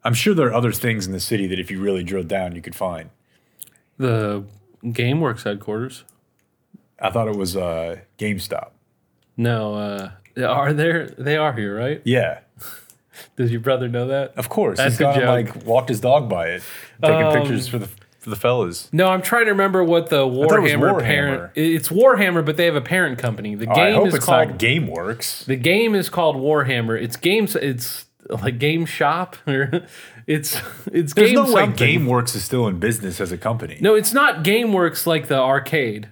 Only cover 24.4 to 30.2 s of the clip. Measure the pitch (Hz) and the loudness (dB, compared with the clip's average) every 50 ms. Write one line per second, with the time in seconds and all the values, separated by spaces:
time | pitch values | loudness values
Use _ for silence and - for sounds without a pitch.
24.4 | 160 143 131 92 107 117 135 170 143 - - 82 85 98 117 120 - - - - | 4 2 0 0 2 2 2 2 0 -2 -6 -6 -6 -6 -8 -6 -8 -8 -8 -10
25.4 | - - 131 131 120 160 180 208 233 226 214 196 175 - - 180 165 160 143 135 | -4 -4 -4 0 2 2 2 4 2 2 2 0 0 -2 -2 0 2 2 2 0
26.4 | 131 143 151 147 139 127 131 120 117 113 113 107 117 117 - - - 170 196 220 | 0 2 2 2 2 2 0 0 0 -2 -2 -2 -4 -6 -8 0 0 2 2 2
27.4 | 214 - - 170 - 143 131 120 120 - - - - _ _ _ _ - - 120 | 0 0 -2 -2 -2 -2 -4 -4 -6 -8 -10 -12 -14 _ _ _ _ -8 -8 -4
28.4 | - 135 123 120 135 147 156 165 170 160 - - 156 143 156 170 185 - - - | -4 -4 -2 0 0 0 0 0 -2 -4 -2 0 0 0 2 0 -4 -8 -10 -12
29.4 | - - 139 135 139 139 - 175 175 - - - - - - - | -6 -2 0 0 0 0 -2 -4 -6 -6 -20 -20 -20 -20 -20 -18